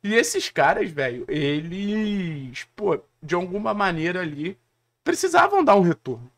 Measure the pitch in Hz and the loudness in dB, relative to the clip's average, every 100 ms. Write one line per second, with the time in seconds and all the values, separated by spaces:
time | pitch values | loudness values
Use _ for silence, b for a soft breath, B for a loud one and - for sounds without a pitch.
0 | 202 226 240 381 - - 143 - - 147 | 2 2 2 -2 -4 2 2 2 -2 -2
1 | 131 120 - 151 143 147 165 185 202 214 | -4 -4 -6 -2 0 -2 -4 -6 -4 -2
2 | 214 202 175 151 131 123 - - 202 151 | -2 -2 -4 -6 -10 -14 -16 -6 -2 -2
3 | - _ 147 175 180 196 220 208 196 160 | -4 _ -2 -2 -2 -4 -2 0 0 0
4 | 165 180 170 143 160 - _ _ _ _ | -2 -2 -6 -6 -8 -10 _ _ _ _
5 | - 339 381 339 359 392 285 202 175 160 | -4 0 2 4 4 4 6 6 6 0
6 | - 113 123 | -4 -10 -12